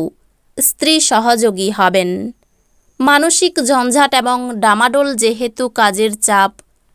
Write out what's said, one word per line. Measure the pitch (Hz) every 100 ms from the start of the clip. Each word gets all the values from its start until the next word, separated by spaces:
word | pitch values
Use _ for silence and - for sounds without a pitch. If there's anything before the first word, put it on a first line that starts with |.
| 165 _ _ _ _ -
স্ত্রী | - - 285 311
সহযোগী | - 240 233 233 226 190 190
হবেন। | 202 185 190 180 190 220 - _ _ _ _ _ -
মানসিক | 269 285 320 - 359 339
ঝঞ্ঝাট | 247 262 247 277 277
এবং | 262 247 247 247 220
ডামাডোল | 220 208 240 277 285
যেহেতু | 226 220 226 240 - 247
কাজের | 247 208 196 220 214
চাপ | - 202 196 - _ _ _